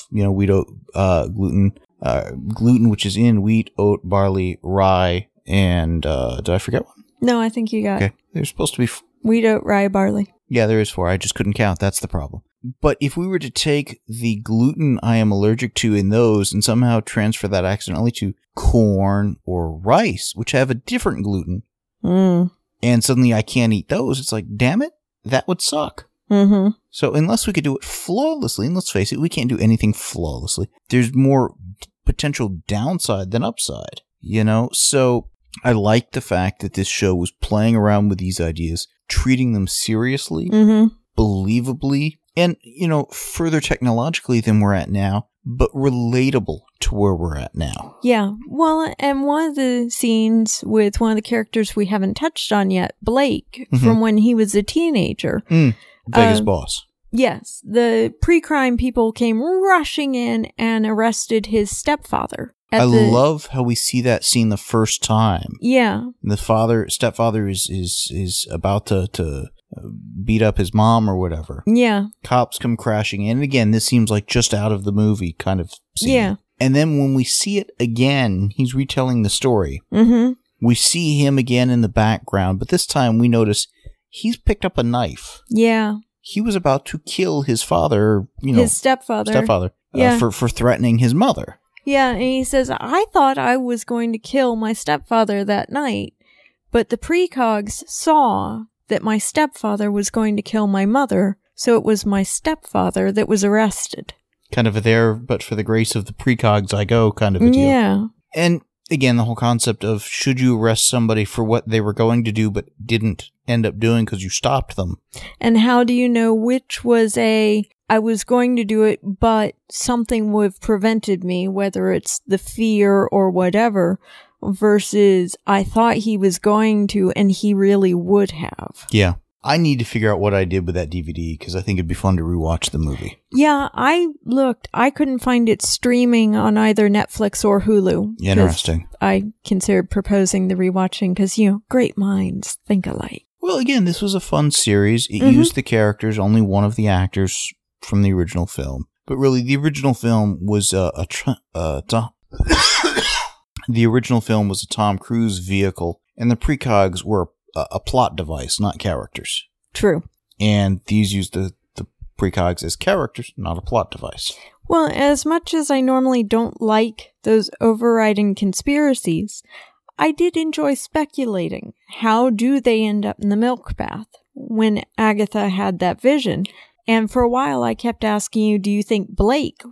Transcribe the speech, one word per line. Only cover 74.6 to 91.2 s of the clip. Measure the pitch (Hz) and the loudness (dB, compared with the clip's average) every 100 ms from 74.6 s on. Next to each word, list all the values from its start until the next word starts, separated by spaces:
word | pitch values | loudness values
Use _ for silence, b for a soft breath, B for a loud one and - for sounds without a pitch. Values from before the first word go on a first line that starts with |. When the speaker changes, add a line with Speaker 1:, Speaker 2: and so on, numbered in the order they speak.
| 107 | -2
Speaker 1:
of | 104 | -2
the | 104 | -2
movie | 101 107 101 87 | 2 2 0 -4
kind | - - 92 | -6 -4 -4
of | 87 - _ - | -4 -12 _ -6
scene. | 240 | 0
Speaker 2:
Yeah. | 262 196 202 _ - | 0 0 -4 _ -4
Speaker 1:
And | 131 139 | 0 2
then | 160 143 | 2 2
when | 139 | 2
we | 135 | 0
see | 123 - 208 202 | 0 -2 -2 -4
it | - - | -4 -4
again, | 120 117 131 139 120 92 101 | -2 2 2 2 0 0 -2
he's | - 127 131 | -2 -2 -2
retelling | 135 - 127 120 | -4 -2 0 0
the | 104 | 0
story. | - 131 113 78 67 - | 0 2 2 0 -4 -4
Speaker 2:
Mm-hmm. | 208 226 240 247 254 _ _ 117 | 2 4 4 2 -2 _ _ 2
Speaker 1:
We | 120 | 2
see | - 170 160 143 | 2 0 0 2
him | 143 139 | 4 2
again | 127 123 123 | 2 2 2
in | 123 | 2
the | 110 | 2
background, | - 110 110 - 98 92 95 | 2 2 0 -2 -2 0 -2
but | - | -2
this | 180 - | -2 0
time | 143 123 113 | 0 2 2
we | 120 | 4
notice | 117 107 104 - b b b b | 4 2 0 -4 b b b b
he's | - 220 233 | -8 -6 -4
picked | - 202 185 | -2 -2 -2
up | - | -2
a | |
knife. | 120 123 101 - - - - | -2 0 -2 -6 -16 -18 -4
Speaker 2:
Yeah. | 220 226 226 214 214 - _ | 0 2 2 0 -4 -10 _
Speaker 1:
He | - 202 | -10 -6
was | 226 196 | -2 -2
about | 156 135 - | 0 0 -2
to | 156 | -12
kill | - - 185 151 | -8 -4 -2 -2
his | 139 117 | -2 -2
father, | - 165 82 104 107 104 98 - | 0 0 2 2 2 2 -2 -6
you | 135 | 0
know, | 233 | 2
Speaker 2:
His | 233 - | 2 2
stepfather. | 262 254 - 220 214 | 0 0 -2 -4 -2
Speaker 1:
stepfather, | 220 220 95 90 | 0 2 0 -2
uh, | - _ 262 | -8 _ 0
Speaker 2:
Yeah. | 247 233 | 2 4
Speaker 1:
for, | 117 | 0
for | - 120 | 0 -2
threatening | - 120 - 120 117 | 0 0 2 2 2
his | 123 | 2
mother. | 139 | 2